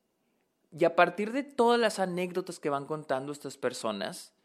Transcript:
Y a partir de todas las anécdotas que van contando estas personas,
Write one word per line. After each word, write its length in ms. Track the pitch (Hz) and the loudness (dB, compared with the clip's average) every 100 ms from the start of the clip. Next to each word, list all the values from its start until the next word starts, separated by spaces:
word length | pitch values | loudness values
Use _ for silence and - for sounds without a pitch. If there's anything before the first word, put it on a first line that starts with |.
| _ _ _ _ _ _ _ | _ _ _ _ _ _ _
Y 120 | 151 | 0
a 100 | 165 | 2
partir 380 | 165 175 175 214 | 6 4 4 -4
de 100 | 254 | -4
todas 380 | 285 - 233 240 | -4 2 4 6
las 180 | 220 202 | 2 0
anécdotas 640 | 185 175 180 175 180 - | -2 -2 -2 -4 -6 -6
que 100 | 151 | -2
van 160 | 143 139 | -2 -4
contando 460 | 156 147 135 143 | -8 -4 -4 -4
estas 240 | 143 139 - | -10 -12 -4
personas, 760 | 123 127 117 101 98 180 - _ | -4 -2 -4 -2 -6 -8 -16 _